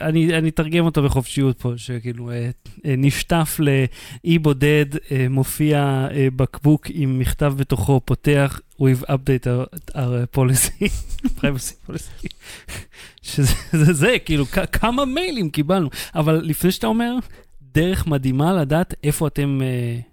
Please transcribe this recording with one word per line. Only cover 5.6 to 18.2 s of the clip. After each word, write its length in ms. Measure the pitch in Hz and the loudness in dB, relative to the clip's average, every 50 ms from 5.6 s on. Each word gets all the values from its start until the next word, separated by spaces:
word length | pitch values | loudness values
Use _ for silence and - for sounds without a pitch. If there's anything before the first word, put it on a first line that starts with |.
| 151 151 147 143 139 139 135 131 131 143 | 0 2 2 2 2 0 0 0 -2 -2
אה, 180 | - 143 135 131 131 | 0 0 0 0 2
בקבוק 500 | 131 131 - - - - 147 151 - - - | 0 -2 -2 -2 2 4 4 4 4 2 -4
עם 280 | - 165 139 131 131 131 | -4 -2 0 0 0 0
מכתב 340 | 123 - - - 147 143 139 | 0 0 0 0 0 0 0
בתוכו, 440 | 139 135 - 131 95 95 143 139 123 - | 0 -2 -2 0 0 2 2 2 2 2
פותח, 560 | - 123 - - 147 143 139 139 135 - - - _ _ - | 0 -2 0 2 2 4 4 2 0 -2 -6 -16 _ _ 0
"We've 240 | 135 131 127 123 - - | 2 2 2 2 0 -2
updated 380 | 143 135 135 139 131 123 - | -2 -2 0 0 0 0 0
our, 480 | 123 123 123 131 - - - - - - | -2 -2 -2 -4 -6 -10 -16 -14 -10 -6
our 400 | 147 127 123 123 120 123 - - 139 | -4 -4 -2 -2 -2 -4 -2 0 2
policy", 460 | 131 127 131 127 - - - - 202 190 - - - - | 2 2 4 2 0 0 -2 0 0 0 0 -2 -6 -6
<laughs> 260 | - - - 240 - - | -6 -4 -2 -2 -2 0
privacy 500 | - - 135 131 - - - - - - | -2 -2 -2 -2 -6 -10 -12 -14 -14 -12
policy. 380 | - - - - - - - - - - - - - - - - - - - - - - - - - - | -12 -12 -12 -14 -14 -12 -12 -12 -12 -14 -20 -20 -20 -20 -16 -16 -16 -16 -16 -18 -20 -20 -20 -20 -20 -18
שזה, 320 | - - - 147 139 117 - - - - | -12 -6 -2 0 2 2 2 0 -2 -2
זה, 200 | 170 160 151 180 | 2 4 4 4
זה, 240 | 175 135 165 233 247 180 - | 4 4 2 2 2 0 0
כאילו, 200 | - 156 143 135 | 0 0 0 0
כ-, 120 | - - 190 165 - | 0 0 -2 -2 0
כמה 320 | - - 208 233 247 269 285 | 0 0 2 2 0 0 -2
מיילים 460 | 254 262 330 370 370 302 226 175 147 | -2 -2 -2 -2 -2 -2 -2 -4 -2
קיבלנו. 380 | - 156 143 156 190 196 156 131 - - - - - | -2 -2 0 0 2 0 0 -2 -4 -8 -12 -6 -2
אבל 260 | 165 151 156 160 165 160 | 0 2 2 2 2 0
לפני 260 | 160 147 - 175 185 | -2 -2 0 0 0
שאתה 160 | 185 - 226 | 0 0 -2
אומר, 280 | 220 220 233 233 240 247 254 - - - - - - - - 139 131 - | -2 0 0 0 -2 -2 -4 -6 -8 -12 -20 -20 -20 -20 -20 -10 -2 0
דרך 320 | 151 170 185 190 - - | 0 2 2 0 -2 0
מדהימה 460 | 170 147 135 | 0 0 0